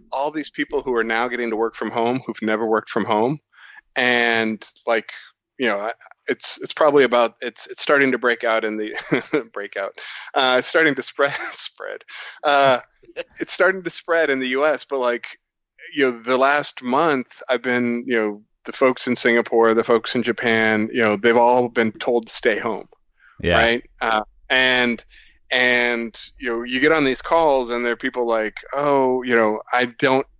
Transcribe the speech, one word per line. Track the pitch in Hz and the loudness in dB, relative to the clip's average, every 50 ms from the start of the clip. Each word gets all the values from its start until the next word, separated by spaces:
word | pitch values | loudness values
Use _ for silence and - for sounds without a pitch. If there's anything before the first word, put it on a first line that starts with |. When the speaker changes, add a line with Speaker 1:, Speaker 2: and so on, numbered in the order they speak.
| _ _ | _ _
Speaker 1:
all | 127 135 143 151 | -6 -4 -4 -4
these | 151 156 143 - | -4 -6 -8 -8
people | - 147 143 - 147 135 123 | -8 -8 -6 -4 -4 -4 -2
who | 135 120 | -2 -2
are | 117 113 | 0 0
now | 113 113 113 123 | 0 0 -2 -2
getting | 123 120 120 120 117 | -2 -2 -4 -4 -2
to | 110 | -2
work | 107 113 110 - | -2 -2 -2 -4
from | - 117 107 | -6 -8 -4
home, | 117 117 113 120 127 131 - | -2 -2 0 0 0 -2 -4
who've | - 107 - 107 | -8 -8 -4 -2
never | 110 110 107 117 | -2 -2 0 0
worked | 110 110 104 - - | 0 0 0 -2 -2
from | - 117 98 | -4 -2 0
home. | 117 110 107 113 131 156 - _ _ _ - - - - - - _ - | 0 2 2 2 0 0 -4 _ _ _ -20 -20 -20 -20 -20 -20 _ -4
And, | 135 123 123 120 120 120 117 113 113 113 110 110 101 - - - _ _ | -2 0 2 2 2 2 2 2 2 0 -2 -4 -6 -10 -16 -20 _ _
like, | 120 117 110 - - - - - - _ _ _ _ _ | -2 -2 -2 -2 -6 -12 -20 -20 -20 _ _ _ _ _
you | - 127 | -4 -2
know, | 113 101 101 | -2 -2 -2
I, | 104 135 - - - - - _ _ - | -4 -6 -8 -10 -16 -20 -20 _ _ -6
it's, | 127 - - - - - | -4 -4 -4 -6 -6 -6
it's | - - - | -8 -6 0
probably | - 160 147 143 147 131 | 2 4 6 6 6 6
about, | 117 120 120 117 113 - _ | 6 4 2 2 2 0 _
it's, | 131 120 - - - | -10 -10 -10 -10 -12
it's | - 123 - | -14 -10 -6
starting | - - 147 139 139 131 | 0 2 4 4 4 2
to | 123 | 2
break | 117 123 120 117 113 120 | 2 0 0 0 0 0
out | 113 110 110 110 | 0 0 0 0
in | 107 107 | -2 -4
the, | 107 107 107 110 - - - 147 123 - - 156 147 113 113 | -4 -6 -8 -8 -10 -6 -4 -4 -4 -2 -2 -4 -4 -4 -6
<laughs> | - | -10
break | 104 101 101 - | -12 -12 -10 -8
out. | 101 98 95 - - - - - - - - - | -8 -8 -8 -10 -12 -16 -16 -16 -16 -16 -6 -2
Uh, | 143 131 127 127 127 | 0 2 2 2 2
it's | 120 | 0
starting | - - 165 160 151 135 | 0 2 2 2 2 2
to | 131 | -2
spread, | 117 - - - 139 143 143 | -6 -6 -2 0 0 0 -2
<laughs> | - - - | -4 -10 -10
spread. | - - - - - - 98 101 104 107 - - - - - - - - - | -8 -8 -8 -8 -10 -12 -14 -12 -12 -14 -16 -18 -18 -18 -18 -18 -12 -4 0
Uh, | 147 143 139 139 131 127 117 - _ _ _ _ | 2 4 4 6 4 4 2 -2 _ _ _ _
Speaker 2:
<laughs> | - - - - - _ - | -16 -14 -14 -14 -14 _ -10
Speaker 1:
it's | 175 - - | -8 -4 0
starting | - 180 185 190 190 175 | 2 2 2 2 0 -6
to | 165 | -8
spread | - - - - 165 165 156 143 | -8 -8 -4 -2 0 2 2 2
in | 135 131 | 0 -2
the | 131 127 | -2 -2
U | 127 135 147 | -2 0 0
S, | 156 139 127 - | 0 0 -2 -4
but, | - 139 135 | -6 -4 -2
like, | 123 120 120 113 - - - - _ _ _ _ _ _ _ _ 151 175 160 | -2 -2 -2 -4 -6 -12 -18 -20 _ _ _ _ _ _ _ _ -20 -8 -2
you | 143 135 127 | 0 0 0
know, | 120 117 | 0 -2
the | 113 120 127 | -2 0 2
last | 127 135 139 147 147 143 - - - 127 | 4 4 4 2 2 -2 -4 -8 -8 -4
month | 123 127 143 170 160 143 131 120 - - - - - | -2 0 2 2 2 0 0 -4 -6 -14 -12 -4 -2
I've | 127 120 | -2 -2
been, | 120 127 123 123 123 120 120 120 123 | 0 -2 0 0 0 -2 -2 -4 -4
you | 131 120 | -2 -2
know, | 113 107 107 104 104 110 _ _ _ - | 0 0 -2 -4 -8 -14 _ _ _ -16
the | 120 - | -14 -2
folks | - 139 131 127 - - | 2 2 2 2 0 -2
in | 127 120 | -2 -2
Singapore, | - - 123 117 117 110 - 123 117 113 113 110 | 0 2 2 2 2 0 2 2 4 4 6 4
the | 117 110 | 4 4
folks | - 120 110 - - - | 4 2 2 2 -2 -4
in | 123 113 | -2 -2
Japan, | 120 110 - - 117 113 110 110 110 110 107 107 117 | -2 -2 -2 0 0 2 2 2 2 2 0 0 -2
you | - 127 | 0 0
know, | 113 107 104 | 2 2 2
they've | 101 113 120 117 | 2 2 4 4
all | 123 117 120 123 127 123 117 | 6 6 6 4 4 2 0
been | - 120 113 110 - | 0 0 0 0 -2
told | - - 135 120 120 113 | -4 -2 0 0 0 -2
to | - - | -4 -6
stay | - - 120 104 98 | -2 0 0 0 0
home. | - 113 101 - - - _ _ _ _ _ _ _ _ _ - | -2 -6 -6 -8 -10 -14 _ _ _ _ _ _ _ _ _ -6
Speaker 2:
Yeah. | - 85 85 | -2 2 2
Speaker 1:
Right. | 113 117 117 117 123 - - _ - | 4 4 2 0 -2 -4 -10 _ -6
Uh, | 123 113 110 107 104 - _ _ - - | -2 -2 0 -2 -2 -4 _ _ -4 -2
and, | 131 127 131 127 127 127 123 120 117 107 - _ - - - _ _ _ _ - | 0 2 2 2 2 2 0 0 -2 -4 -8 _ -20 -20 -20 _ _ _ _ -4
and, | 135 127 123 123 123 120 120 120 120 117 117 110 - - - - - | 0 0 2 2 2 2 2 0 -2 -2 -6 -8 -10 -14 -20 -20 -16
you | - 135 120 | -10 -8 -6
know, | 117 117 120 | -6 -6 -6
you | 123 127 127 | -6 -2 0
get | 139 156 | 2 2
on | 160 156 143 | 2 2 2
these | 131 127 - | 0 -2 -4
calls | - - 165 165 165 151 139 131 123 117 | -2 0 0 2 4 4 2 2 0 -2
and | 120 120 123 | -4 -4 -2
there | 120 117 | -4 -4
are | |
people | - 135 131 - 127 120 | -4 -6 -6 -4 -4 -2
like, | 117 113 110 110 104 - - - - 131 | -2 -2 -2 -2 -4 -8 -12 -12 -8 -4
"Oh, | 139 147 147 143 135 131 127 127 127 127 | -2 0 2 2 2 2 2 0 -2 0
you | 127 120 | 0 2
know, | 117 110 107 107 107 - - | 2 2 2 0 -2 -4 -2
I | - 123 127 | 0 0 0
don't | 123 - - 147 135 131 135 135 - _ | -2 -2 0 0 2 2 2 0 -4 _